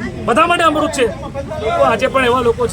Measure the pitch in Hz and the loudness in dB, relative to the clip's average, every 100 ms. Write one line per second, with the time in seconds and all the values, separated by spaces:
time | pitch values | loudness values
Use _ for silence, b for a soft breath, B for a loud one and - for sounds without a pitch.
0 | - - 214 240 339 349 330 302 302 262 | -2 -6 0 2 4 4 2 2 0 0
1 | 226 - 285 277 285 311 220 226 254 220 | -2 -2 -10 -10 -8 -6 -2 2 2 2
2 | 254 262 247 233 240 226 233 | 0 0 2 2 2 0 0